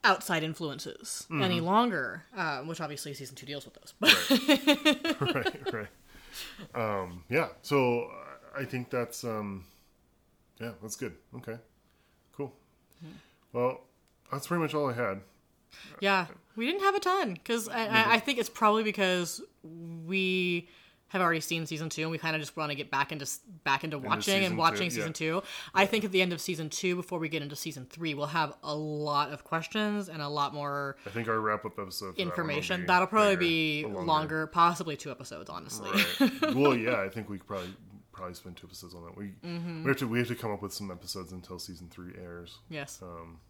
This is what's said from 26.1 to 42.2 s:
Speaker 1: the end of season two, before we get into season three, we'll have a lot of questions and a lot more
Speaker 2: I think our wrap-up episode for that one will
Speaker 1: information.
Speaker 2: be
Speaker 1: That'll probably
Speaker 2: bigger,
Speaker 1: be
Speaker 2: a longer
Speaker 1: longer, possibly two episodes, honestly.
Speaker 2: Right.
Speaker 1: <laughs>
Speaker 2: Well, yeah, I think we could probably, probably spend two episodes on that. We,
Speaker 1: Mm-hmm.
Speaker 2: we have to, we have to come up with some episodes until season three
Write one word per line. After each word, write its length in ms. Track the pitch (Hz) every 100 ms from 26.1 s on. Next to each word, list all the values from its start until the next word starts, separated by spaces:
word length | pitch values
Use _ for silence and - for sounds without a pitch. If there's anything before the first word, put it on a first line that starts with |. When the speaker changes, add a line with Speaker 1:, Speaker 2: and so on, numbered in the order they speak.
Speaker 1:
the 80 | 185
end 100 | 185
of 60 | 170
season 300 | - 165 156
two, 260 | - 185 180
before 240 | 180 175
we 80 | 160
get 140 | 156
into 140 | 143 147
season 280 | 165 135 127
three, 280 | - 165
we'll 140 | 143 147
have 260 | 160 151 -
a 100 | -
lot 560 | 151 156 151 147 147 147
of 120 | 147
questions 640 | - 165 156 214 214 208 185
and 140 | 160
a 80 | 143
lot 240 | 147 143
more 420 | 147 143 143 139 139 -
Speaker 2:
I 40 |
think 180 | 104 113
our 120 | 113
wrap-up 380 | 110 107 107 -
episode 360 | 95 - 98 92
for 20 |
that 0 |
one 60 | 180
will 40 |
Speaker 1:
information. 500 | 180 160 147 - 185
Speaker 2:
be 60 | 180
Speaker 1:
That'll 200 | 180 190
probably 280 | 214 208 190
Speaker 2:
bigger, 40 |
Speaker 1:
be 440 | 175 165 156 147
Speaker 2:
a 40 | 151
longer 180 | 101 170
Speaker 1:
longer, 420 | 156 156 156 156
possibly 480 | 175 170 170 165 143
two 160 | 151
episodes, 380 | 127 127 78 -
honestly. 400 | 85 - 220 - 208 196 -
Speaker 2:
Right. 360 | 262 - 311 269
Speaker 1:
<laughs> 0 |
Speaker 2:
Well, 200 | 143 123
yeah, 240 | 113 117
I 80 | 95
think 200 | 113 104
we 80 | 101
could 80 | -
probably, 260 | 98 90 98 98 101 -
probably 200 | - 90 87
spend 200 | 95 87
two 120 | 90
episodes 260 | 90 90
on 100 | 87
that. 140 | 85 85
We, 160 | 101 95
Speaker 1:
Mm-hmm. 400 | 175 170 170 160
Speaker 2:
we 60 | 160
have 80 | 135
to, 100 | 123
we 120 | 117
have 80 | 117
to 60 | 117
come 160 | 113
up 80 | 101
with 120 | 101
some 180 | - 101
episodes 420 | 87 90 98 85
until 260 | 92 85 90
season 300 | - 87 85
three 240 | - 90 92